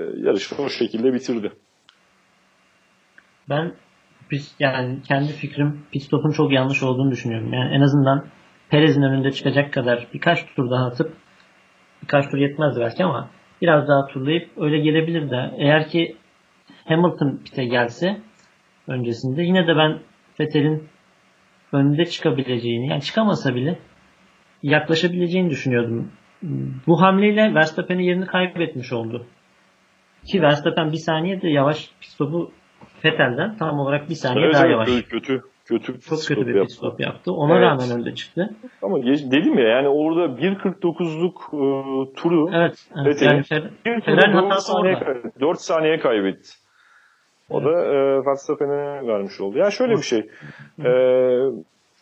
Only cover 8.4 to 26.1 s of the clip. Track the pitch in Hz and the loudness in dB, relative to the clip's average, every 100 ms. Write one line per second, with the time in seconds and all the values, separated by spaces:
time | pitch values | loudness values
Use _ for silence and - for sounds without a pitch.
8.4 | _ _ - 147 156 139 135 135 135 135 | _ _ 0 4 4 4 2 2 -2 -2
9.4 | 139 131 143 143 123 120 - 139 - 170 | -2 0 0 -2 0 -2 -4 -4 0 0
10.4 | - - 123 123 127 123 160 - _ _ | -2 -6 -2 -2 -2 -2 -6 -8 _ _
11.4 | _ _ _ _ _ _ - 143 139 139 | _ _ _ _ _ _ -2 0 0 0
12.4 | 139 143 151 123 120 - 180 123 123 - | -2 0 -2 0 -4 -2 -2 -4 -8 -16
13.4 | _ - 170 151 143 139 139 - 131 165 | _ -4 2 4 4 2 2 -4 -2 -2
14.4 | - - 151 156 151 156 160 170 143 123 | -4 -6 -2 0 2 2 0 -2 -4 -4
15.4 | 143 127 143 156 156 170 165 - _ _ | -6 0 4 4 2 -2 -2 -6 _ _
16.4 | _ _ _ - - 160 175 147 147 - | _ _ _ -10 -2 2 2 2 -2 -4
17.4 | - - 123 123 120 - 175 214 - _ | -10 -6 -2 0 -2 -2 -4 -4 -10 _
18.4 | _ _ _ _ - 131 120 117 131 135 | _ _ _ _ -10 -6 -4 -4 -4 -2
19.4 | 175 185 170 156 156 156 - _ _ - | 0 2 4 4 2 0 -10 _ _ -6
20.4 | 151 151 143 156 156 _ _ _ _ _ | -2 0 0 0 -6 _ _ _ _ _
21.4 | _ _ _ 143 139 147 170 - 160 139 | _ _ _ 0 2 2 0 -2 -2 0
22.4 | 131 123 117 117 131 156 - - 220 165 | -2 -4 -2 -2 -2 -4 -4 0 0 0
23.4 | 139 123 135 180 - _ _ _ _ _ | -2 -2 -2 -4 -10 _ _ _ _ _
24.4 | _ _ 143 151 151 160 180 175 175 185 | _ _ 0 0 2 0 0 0 -2 0
25.4 | 180 135 139 123 117 117 - | 0 -2 0 0 0 -4 -8